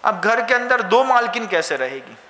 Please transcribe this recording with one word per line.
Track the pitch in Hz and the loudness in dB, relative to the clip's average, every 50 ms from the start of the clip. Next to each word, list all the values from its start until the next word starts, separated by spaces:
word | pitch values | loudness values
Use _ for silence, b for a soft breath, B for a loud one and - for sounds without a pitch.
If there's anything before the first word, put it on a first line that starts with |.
| - | 0
अब | 214 214 180 | -2 -2 0
घर | 175 208 226 240 | 0 0 0 0
के | 233 240 262 | 0 0 0
अंदर | 247 247 - 254 240 214 | 0 2 0 0 0 2
दो | 180 220 247 262 | 2 2 2 4
मालकिन | 262 254 240 240 233 233 240 226 | 4 4 2 2 0 -4 -6 -4
कैसे | 196 185 165 160 - 156 | -2 -2 -2 0 -2 -2
रहेगी? | 131 131 127 139 135 131 - 113 - - | -4 -4 -4 -6 -10 -12 -16 -20 -20 -20